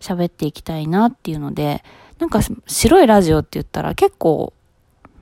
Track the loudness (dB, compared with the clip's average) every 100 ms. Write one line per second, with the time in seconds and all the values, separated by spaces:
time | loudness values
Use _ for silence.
0 | -10 -4 -4 -4 -8 -8 -12 -8 -4 0
1 | 0 -2 -10 -10 -8 -6 -4 -6 _ _
2 | _ -10 -4 -2 -2 -6 -10 -2 4 6
3 | 6 6 4 0 -2 -10 -8 -8 -8 -2
4 | -2 0 -2 -2 -4 _ _ _ _ _
5 | -20 _